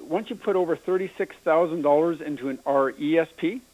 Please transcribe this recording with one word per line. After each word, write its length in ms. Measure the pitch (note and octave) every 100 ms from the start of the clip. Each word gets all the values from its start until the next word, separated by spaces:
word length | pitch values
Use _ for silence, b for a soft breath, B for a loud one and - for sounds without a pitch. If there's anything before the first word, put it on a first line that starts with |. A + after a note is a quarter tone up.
once 260 | - F3 A3+
you 80 | G#3+
put 200 | - F#3
over 200 | E3+ D#3+
thirty-six 580 | - F#3 F#3 - D3 -
thousand 400 | - D#3+ F3 D#3+
dollars 380 | D3 D3 E3+ D#3+
into 300 | D3+ D3 C3+
an 80 | C3 -
R 240 | C#3 C3+
E 280 | - D3 D#3+
S 100 | D#3+ -
P 240 | E3+ A#3+ -